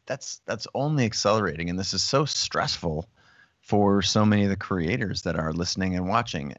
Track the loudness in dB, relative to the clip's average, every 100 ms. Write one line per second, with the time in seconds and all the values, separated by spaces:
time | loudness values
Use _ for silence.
0 | -10 -10 -10 -12 -8 -8 -6 -4 0 2
1 | 2 2 2 4 2 -2 -4 -4 -4 -2
2 | 0 2 0 -2 -2 -2 -2 -2 -4 -4
3 | -8 _ _ _ _ _ -2 4 6 4
4 | 4 4 4 4 2 0 -2 -2 0 0
5 | -2 -4 -4 -2 -2 -2 -4 -2 -2 -2
6 | 0 0 -2 -4 -8